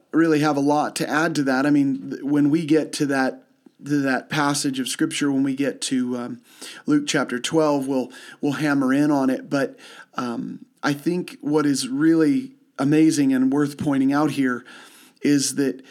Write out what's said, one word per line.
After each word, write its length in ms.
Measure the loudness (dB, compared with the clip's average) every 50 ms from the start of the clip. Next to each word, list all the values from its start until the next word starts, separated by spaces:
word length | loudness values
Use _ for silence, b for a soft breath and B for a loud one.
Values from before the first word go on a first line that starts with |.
| _ _
really 280 | 0 2 4 4 4 2
have 180 | 2 2 0
a 40 | 0
lot 340 | 2 2 2 0 0 -2 -4
to 120 | -6 -6 -2
add 260 | -2 -2 0 0 0
to 80 | -2
that. 240 | 0 0 0 2 2
I 40 | 4
mean, 400 | 4 4 4 2 0 -4 -6 -10
th-, 120 | -10 -8
when 260 | -4 0 2 2 4 4
we 160 | 2 2 2
get 280 | 2 2 2 2 0 -4
to 120 | -4 -2
that, 360 | 0 0 0 0 -2 -4 -6 -14 _ _ _ _ _ _ _ -6
to 140 | -2 -2 0
that 320 | 0 0 -2 -4 -4 -4
passage 480 | -2 -2 0 0 0 -2 -2 -4 -4 -4
of 100 | -6 -6
Scripture, 420 | -4 -2 -2 -2 -2 -2 -2 0
when 120 | 0 0
we 120 | 0 -2 -2
get 260 | -2 -4 -4 -4 -6
to, 340 | -6 -4 -2 -2 -2 -2 -4
um, 240 | -6 -6 -10 -12 -14 B B B B B B B B B
Luke 180 | 0 2 2 2
chapter 320 | 0 -2 -2 -2 -2 -4 -6
twelve, 480 | -6 -2 0 2 2 2 0 0 -2
we'll, 240 | -2 -2 -2 -4 -4 B B B B B B
we'll 120 | -4 -2
hammer 420 | -2 -2 0 0 0 2 2 2 2
in 160 | 2 2 2
on 180 | 2 2 2 0
it. 220 | -2 -2 -4 -4
But, 260 | -2 -2 -2 -4 -6 B B B B B B B -10
um, 500 | -8 -6 -6 -6 -8 -8 -10 -12 -14 -16 -20 _ _ -4
I 80 | -4
think 440 | -4 -2 -2 -2 -2 -2 -4 -8 -12 -10
what 260 | -4 0 0 2 2
is 220 | 2 0 -2 -2 -4
really 640 | -2 2 2 4 4 4 4 2 2 0 -2 -6 -12 _ _ _ _ -2
amazing 540 | 0 2 4 4 4 4 4 4 2 2 4
and 180 | 2 2 2
worth 240 | 2 2 0 -2 -4
pointing 360 | -4 -2 0 0 2 2 2
out 200 | 2 2 0 0
here 320 | 0 0 0 0 -2 -4 B B B B B B B B B B B B
is 340 | 0 2 2 2 0 -2 -2
that 260 | -2 -2 -2 -2 -6 B B